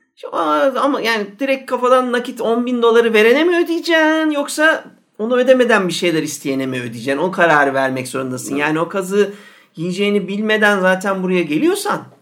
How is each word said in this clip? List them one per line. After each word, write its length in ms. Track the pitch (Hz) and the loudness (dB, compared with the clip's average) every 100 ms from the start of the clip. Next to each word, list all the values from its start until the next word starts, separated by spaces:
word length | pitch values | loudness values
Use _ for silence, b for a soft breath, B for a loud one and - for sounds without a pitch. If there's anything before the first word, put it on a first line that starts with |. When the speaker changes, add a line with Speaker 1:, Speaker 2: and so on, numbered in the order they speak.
| _ _ | _ _
Speaker 1:
Şu, 200 | - 302 | -8 -4
aa, 360 | 311 302 277 240 | -2 2 0 0
ama 200 | 269 247 | -2 0
yani 260 | 226 220 196 - | -2 -2 -4 -6
direkt 260 | 269 269 - | -2 -2 -2
kafadan 460 | 247 247 254 254 | -2 2 2 2
nakit 300 | 240 240 - | -4 -6 -6
on 240 | 214 240 240 | -2 -2 -2
bin 160 | 247 | 0
doları 320 | 233 233 240 | 4 4 4
verene 300 | 220 226 277 | 4 4 4
mi 200 | 339 339 | 2 0
ödeyeceksin? 680 | 330 330 330 320 311 320 311 | 0 -2 0 2 2 2 0
Yoksa 520 | 294 285 302 320 302 - _ _ - | -2 -4 0 0 0 -6 _ _ -8
onu 160 | 220 247 | -2 0
ödemeden 500 | 254 254 233 214 185 | 4 4 4 2 0
bir 60 | |
şeyler 300 | 165 175 160 | -2 0 0
isteyene 420 | 143 - 143 135 131 | -4 -6 -4 -4 -4
mi 120 | 127 | -6
ödeyeceksin? 380 | 120 117 127 139 | -8 -8 -4 -2
O 140 | 180 | -2
kararı 420 | 185 165 151 139 | 2 4 4 4
vermek 340 | 135 135 131 127 | 2 0 -2 -6
zorundasın. 440 | 131 131 127 127 | -6 -6 -8 -6
Speaker 2:
Evet. 100 | 139 | -4
Speaker 1:
Yani 180 | 151 156 | -2 -2
o 100 | 170 | -4
kazı 440 | 196 185 202 196 202 B B B - | -6 -2 0 0 -2 B B B -10
yiyeceğini 520 | 180 180 202 208 175 | -8 -2 0 0 -2
bilmeden 520 | 202 214 214 208 202 | -6 -2 2 2 4
zaten 440 | 185 185 202 190 | 2 2 -2 -4
buraya 180 | 185 180 | 0 0
geliyorsan 580 | 160 156 320 403 - - - - | 0 0 0 0 -4 -6 -8 -20